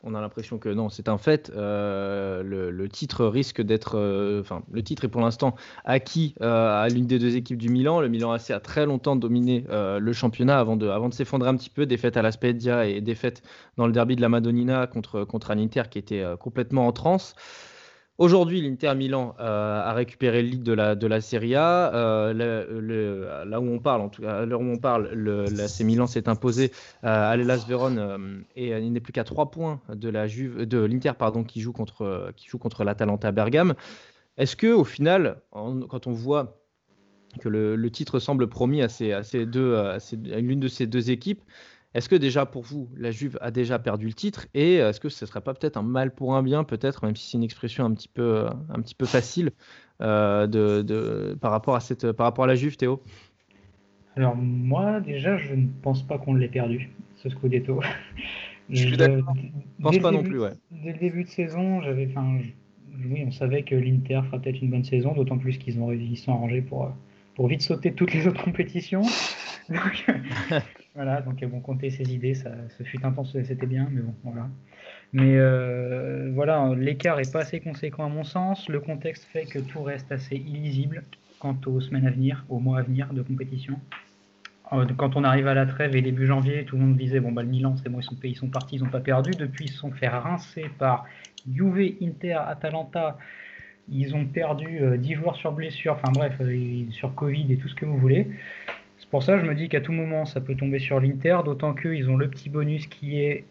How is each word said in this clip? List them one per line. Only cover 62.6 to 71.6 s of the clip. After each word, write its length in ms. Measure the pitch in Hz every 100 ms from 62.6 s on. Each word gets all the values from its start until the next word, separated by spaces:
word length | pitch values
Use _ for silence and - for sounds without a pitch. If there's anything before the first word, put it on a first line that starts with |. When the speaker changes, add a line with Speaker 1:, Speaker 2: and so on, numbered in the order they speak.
| _ _ - 139 127
Speaker 2:
oui, 140 | 143
on 60 | 135
savait 320 | - 131 139
que 140 | 143 131
l'Inter 440 | 127 131 - 135 131
fera 140 | 127
peut-être 200 | 135 131
une 100 | 131
bonne 140 | 127
saison, 280 | 123 127 131
d'autant 260 | 147 131 127
plus 200 | 131 127
qu'ils 200 | - 117
ont, 140 | 117
ils 260 | 120 117 120
sont 140 | -
arrangés 280 | 120 120 127
pour, 260 | 131 131 135
euh, 20 | - - - _ -
pour 100 | 123
vite 160 | 156
sauter 300 | - 156 175
toutes 200 | - 180
les 140 | 160 165
autres 160 | 180
compétitions. 600 | - 170 180 175 175 190
<laughs> 100 | 220 226 - - - - -
Donc, 340 | 165 190 - - 135 131 117 -
Speaker 1:
<laughs> 440 | 160 - - -
Speaker 2:
voilà, 280 | 143 135 143
donc 200 | 127 131
bon, 160 | 127
compter 300 | 123